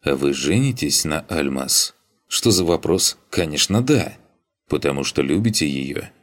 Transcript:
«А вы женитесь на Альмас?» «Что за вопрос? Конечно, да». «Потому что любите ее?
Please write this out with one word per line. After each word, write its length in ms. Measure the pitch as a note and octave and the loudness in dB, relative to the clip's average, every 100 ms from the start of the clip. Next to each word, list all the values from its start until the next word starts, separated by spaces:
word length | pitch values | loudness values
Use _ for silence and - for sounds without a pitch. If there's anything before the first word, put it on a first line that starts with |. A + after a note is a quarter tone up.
«А 120 | - C#2 | -2 0
вы 180 | C#2 | 0
женитесь 720 | C#2 C#2 F#2+ C3+ B2 D3 - - | 0 0 2 2 0 0 0 0
на 160 | D2+ - | -4 -4
Альмас?» 680 | E2 C#2 C2+ C2+ - - _ _ _ _ | -2 -2 -2 -2 0 0 _ _ _ _
«Что 240 | - A#2+ | 0 2
за 140 | F#2+ E2+ | 2 2
вопрос? 520 | E2+ - F2+ - - _ | 0 2 2 0 -4 _
Конечно, 520 | - E2 D2 - G2+ | -4 -2 -2 0 2
да». 320 | B2+ C#3+ E2 - _ _ _ _ _ | 2 2 0 -8 _ _ _ _ _
«Потому 360 | D2 C#2 C#2 | -2 0 -2
что 180 | C#2 - | -4 -2
любите 460 | C2+ D#2+ A2+ G#2+ D2+ | 0 2 2 0 -2
ее? 360 | C2+ C2+ C#2 - _ | -2 -6 -8 -10 _